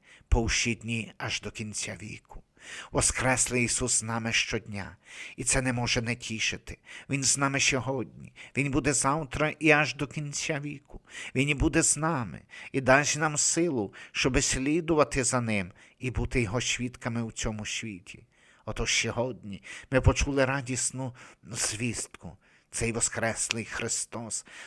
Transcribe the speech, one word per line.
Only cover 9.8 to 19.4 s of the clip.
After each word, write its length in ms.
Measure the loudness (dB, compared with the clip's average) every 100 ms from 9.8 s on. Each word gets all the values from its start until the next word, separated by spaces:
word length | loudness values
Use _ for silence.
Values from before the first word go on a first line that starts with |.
| 4
до 120 | -2 -6
кінця 540 | -6 -6 -6 -4 -4
віку. 400 | -4 -12 _ -20 -16 -14 -4
Він 140 | 0 2
і 60 |
буде 280 | 4 4 4
з 140 | 4 2
нами, 440 | 0 -2 -4 -10 -16 -18 -4
і 80 | 0
дасть 380 | 6 6 6 2
нам 180 | 0 2
силу, 580 | 2 2 2 2 -2 -6 -8
щоби 300 | 0 4 4
слідувати 840 | 2 0 2 0 2 4 4 4
за 160 | 2 2
Ним 320 | 2 0 -2 -10 -20 -8
і 120 | -4
бути 320 | -2 0 0
Його 180 | 2 0
свідками 640 | -2 -2 -4 -6 -4 -4
у 100 | -4
цьому 340 | -4 -4 -4 -6
світі. 600 | -6 -8 -10 -14 -20 -20 _ _ _
Отож 300 | -8 -2 2
сьогодні 680 | 2 2 0 -2 -4